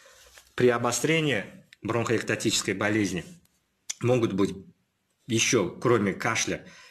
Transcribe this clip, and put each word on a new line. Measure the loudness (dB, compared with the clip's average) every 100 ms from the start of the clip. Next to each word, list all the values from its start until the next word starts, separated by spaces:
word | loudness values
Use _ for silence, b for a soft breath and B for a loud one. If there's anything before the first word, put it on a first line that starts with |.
| B B B B -10
При | 2 2
обострении | 4 0 0 0 2 0 -2 -4 -14 -20 -10
бронхоэктатической | -4 -2 0 0 0 -2 0 0 -2
болезни | -2 0 0 0 -4 -8 -16 _ _ _ _ -16 -4
могут | 0 2 2
быть | 2 0 -2 -16 _ _ _ _ _ -4
еще, | -2 2 2 0
кроме | -2 2 2 2
кашля, | -2 -2 -2 -2 -6 B B B